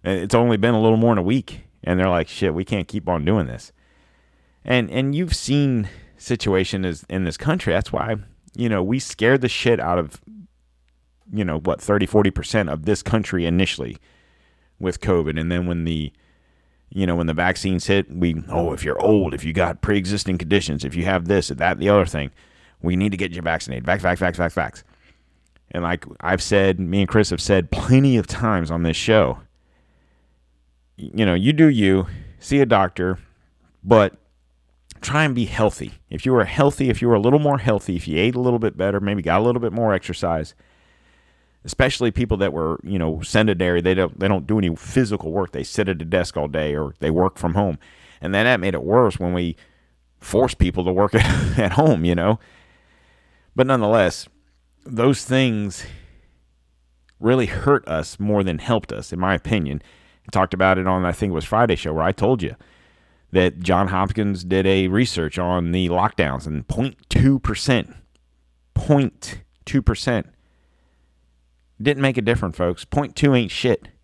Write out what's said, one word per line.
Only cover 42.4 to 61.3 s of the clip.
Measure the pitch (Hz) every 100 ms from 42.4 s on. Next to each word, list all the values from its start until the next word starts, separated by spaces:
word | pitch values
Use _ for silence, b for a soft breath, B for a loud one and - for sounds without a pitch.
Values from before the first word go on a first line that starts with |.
| 98
were, | 76 80 82
you | 82 95
know, | 80 78
sedentary, | - 110 107 87 90 87
they | 87
don't, | 92 90 -
they | 98
don't | 95 69
do | 107
any | 90 80
physical | - 127 117 101 80
work. | 90 90
They | -
sit | 71 - 98
at | 85
a | 80
desk | 90 82 82
all | 73
day | 78 76 73
or | 71 -
they | 76
work | 80 92 -
from | 87
home. | 90 101 73 b b b b
And | 80
then | 98 117
that | 117
made | 95
it | 82
worse | 71 117 113 -
when | 90
we | 90 87 80 b b b b _ _
force | - 98 127
people | - 90 90 90
to |
work | 92 101 113
<laughs> |
at, | - - - -
at | 98
home, | 87 156 95 85
you | 87
know. | 90 113 b b b b b b b b b b b -
But | 127
nonetheless, | 131 104 113 90 - - _ _ _ _ _ 143
those | 117 127 135
things | - 131 131 107 104 - - B B B B B _ _ _ _ _ _ _ _
really | 110 131 113
hurt | 98 139 143 -
us | 78 76 -
more | 101 104
than | 95 76
helped | - 120 -
us, | 53 -
in | 85
my | 92 95
opinion. | - 110 73 76 b b b b -
I |
talked | 95 95
about | 92 95 92
it | 92
on, | 92 90
I |
think | 87 104